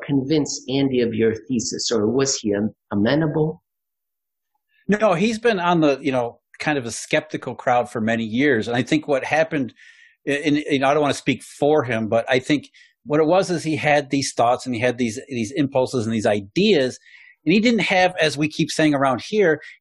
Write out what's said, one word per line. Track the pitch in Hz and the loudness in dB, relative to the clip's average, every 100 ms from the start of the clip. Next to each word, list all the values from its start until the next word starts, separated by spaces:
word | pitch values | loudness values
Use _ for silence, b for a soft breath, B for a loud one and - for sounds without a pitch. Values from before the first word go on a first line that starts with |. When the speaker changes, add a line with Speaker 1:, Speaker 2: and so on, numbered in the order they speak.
| - | -2
Speaker 1:
convince | 139 127 156 131 - - | -2 0 0 -2 -6 -4
Andy | 135 135 123 | -2 0 0
of | 113 | 0
your | 110 113 | 0 0
thesis, | 110 - 120 - - - | 0 -4 -4 -4 -6 -2
or | 113 107 | 0 0
was | 131 135 - | 0 0 -2
he | 104 | -2
am-, | 101 107 - - | -2 -2 -6 -6
amenable? | 104 113 151 156 156 156 160 _ _ _ _ _ _ _ _ _ _ _ _ - | -2 2 2 0 0 -2 -6 _ _ _ _ _ _ _ _ _ _ _ _ -2
Speaker 2:
No, | 208 214 | 2 2
he's | 170 226 220 | 2 0 0
been | 240 196 | 0 2
on | 175 175 | 2 4
the, | 151 131 | 4 2
you | 139 | 0
know, | 127 117 - _ - | -2 -2 -8 _ -8
kind | 156 143 | -4 -4
of | |
a | 117 | -4
skeptical | - - 151 - - 131 | -10 -2 -2 -2 -8 -10
crowd | 110 131 120 117 | -4 0 2 0
for | 120 | -2
many | 110 113 | -2 -2
years. | 110 120 147 113 107 | -2 0 2 2 0
And | 123 | -2
I | |
think | 127 156 147 | 0 -2 0
what | 135 | -2
happened, | - 151 160 151 113 b b b b b - | 0 0 0 -2 -6 b b b b b -6
and, | 143 156 147 | -2 0 0
and | 156 139 | 0 0
I | 135 | 2
don't | 151 | 2
wanna | 143 | 0
speak | - - 123 | -2 -2 -4
for | - - 143 151 | -8 -2 2 2
him, | 127 110 107 | 0 -2 0
but | 113 117 | 0 0
I | 131 | 0
think | - 147 - b b b 117 | 0 -2 -4 b b b -2
what | 151 | 0
it | 156 | 2
was | 185 180 | 2 0
is | 170 | -4
he | 156 139 | -4 -2
had | 151 147 135 | 0 0 0
these | 139 131 | -2 -2
thoughts | - 120 123 127 | 0 0 0 -4
and | |
he | 120 | -2
had | 123 120 | -2 0
these, | 117 123 - | -4 -4 -8
these | 123 110 | -6 -4
impulses | - 135 131 127 127 | -2 -2 0 -2 -2
and | 107 | -2
these | 113 107 | 0 0
ideas. | 104 98 165 214 160 127 - B B B B | 0 -2 2 4 4 2 -4 B B B B
And | 156 | 2
he | 214 | 4
didn't | 240 226 | 4 2
have, | 160 185 185 180 | 2 2 2 2
as | 156 135 | -2 0
we | 151 | -2
keep | - 165 | -2 -2
saying | - 156 | 2 2
around | 139 139 123 | 2 0 0
here, | - 214 175 139 B B | -2 2 2 0 B B